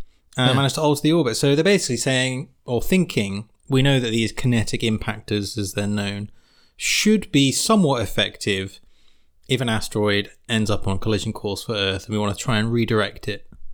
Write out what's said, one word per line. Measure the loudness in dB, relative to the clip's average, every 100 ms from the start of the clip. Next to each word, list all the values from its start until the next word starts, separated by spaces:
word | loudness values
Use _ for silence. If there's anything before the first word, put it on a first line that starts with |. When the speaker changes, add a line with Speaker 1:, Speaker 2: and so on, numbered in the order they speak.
| -10 _ _ 0
Speaker 1:
and | 2
Speaker 2:
Yeah. |
Speaker 1:
managed | 4 2 2
to |
alter | 2 2
the | 2
orbit. | 2 2 2
So | 2 4
they're |
basically | 4 2 2 -2
saying, | 0 0 0 -4 -10 _ -4
or | -2
thinking, | 2 2 2 0 -2 -4 -10 _ -2
we | 2
know | 4 2
that | 2
these | 0 -2
kinetic | 0 0 0 0 -2
impactors, | -2 -2 -4 -8 -4 -4 -4 -6
as | -6
they're | -4 -4
known, | -2 -4 -6 -10 -14 _ _ _ -8
should | -4 0 4 2 2
be | 4 4
somewhat | 2 2 4 4 2
effective | -2 0 -2 -2 -2 -2 -2 -10 -20 -20 -20 -20 _ _ -4
if | -2
an | 0
asteroid | -2 -2 0 0 0 -2 -10 -4
ends | -2 0
up | 0 0
on | -2
collision | 0 -2 -2
course | -6 -6 -8
for | -6
Earth | -4 -2 -2 -4
and |
we | -4
wanna | -2 -4
try | -2 0
and | 0
redirect | 0 0 0 0 -4 -10
it. | -10 -12 -12 -10